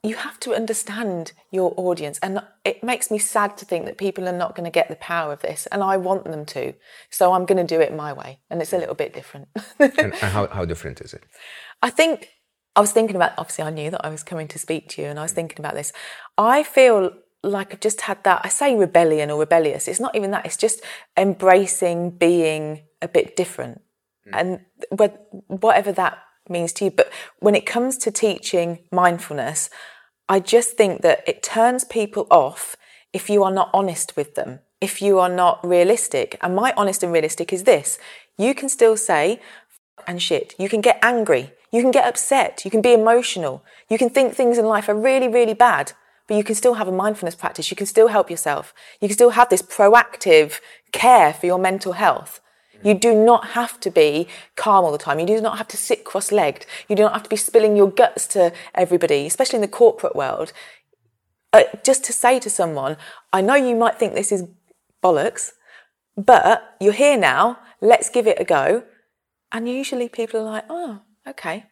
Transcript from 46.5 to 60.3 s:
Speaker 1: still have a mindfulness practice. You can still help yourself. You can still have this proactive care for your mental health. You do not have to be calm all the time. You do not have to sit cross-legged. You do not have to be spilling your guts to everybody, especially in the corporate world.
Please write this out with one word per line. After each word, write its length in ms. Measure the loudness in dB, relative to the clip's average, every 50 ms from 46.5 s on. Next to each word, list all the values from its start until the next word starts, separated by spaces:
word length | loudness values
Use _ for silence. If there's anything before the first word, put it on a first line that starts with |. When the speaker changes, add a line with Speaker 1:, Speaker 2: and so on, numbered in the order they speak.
| -4
Speaker 1:
still 200 | 0 0 0 0
have 140 | 0 -4 -4
a 40 | -2 -2 -2
mindfulness 320 | -2 -4 -4 -8 -10 -8
practice. 340 | _ -10 -10 -8 -8 -8 -8
You 60 | -8
can 100 | -8 -8
still 220 | 0 4 4 4 6
help 220 | 4 0 -2 -2
yourself. 440 | -6 -6 -4 -4 -4 -4 -6 -12 _ _ -20 -20 -10 _
You 80 | -4 -4
can 60 | 2
still 160 | 4 4 4
have 180 | 6 4 4 4
this 140 | 4 0
proactive 960 | 0 _ 0 4 6 8 8 8 6 4 -6 -6 4 6 6 6 6 4 -4 -14 -16 -20 -20 _ _ _
care 400 | -6 2 6 6 8 8 6 4
for 140 | 2 -2 -2
your 120 | -2 -2 0
mental 340 | 0 -2 -2 -4 -6 -8
health. 480 | -6 0 0 0 0 -2 -8 -16 -20 -20 _ _ _ _ _ _ _ _
You 120 | 2 2 2
do 200 | 4 4 4 4
not 340 | 6 6 6 6 4 2 -4 -6 -6
have 220 | -6 -6 -10 -8
to 100 | -10 0
be 380 | 4 4 4 4 2 -2 -4 -6 -10 -20 -20 _ _
calm 300 | -6 0 2 4 4 4
all 80 | 2
the 60 | -2 -4
time. 200 | -4 -4 -4 -2
You 80 | 0
do 140 | 0 0 0
not 160 | 0 -4 -6
have 120 | -6 -10 -10
to 100 | -10 -10
sit 260 | -4 -4 -4 -4 -4
cross-legged. 600 | -8 -8 -6 -4 -2 0 0 0 0 -4 -8 -16 -18 -18 -20 -6 _
You 60 | 0
do 80 | 2 2
not 100 | 2 0
have 80 | -4
to 60 | -6 -6
be 60 | -6
spilling 380 | -4 -4 2 4 4 6 6 6
your 160 | 6 4 4
guts 360 | 6 2 2 2 2 -6 -8 -4
to 240 | 0 2 2 2 0 -6 -20 -8 -2
everybody, 520 | -2 0 0 2 0 2 0 0 -2 -2
especially 300 | -4 -2 -2 -2 -2 0
in 60 | -2
the 160 | -2 -4 2 4
corporate 320 | 4 4 4 2 -6 -6 -4
world. 380 | -4 -4 -4